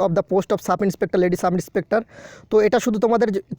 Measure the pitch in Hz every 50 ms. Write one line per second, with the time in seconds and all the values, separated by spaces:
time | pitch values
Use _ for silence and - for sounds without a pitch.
0 | 196 196 170 196 190 - 185 196 180 - 214 180 - - 180 180 208 196 175 -
1 | 202 175 - 196 180 180 175 - - 185 175 185 - - _ 208 175 - - -
2 | 226 - - - - - - - - _ - 214 208 208 254 254 - 254 214 214
3 | 240 226 233 233 240 220 196 196 - _ 202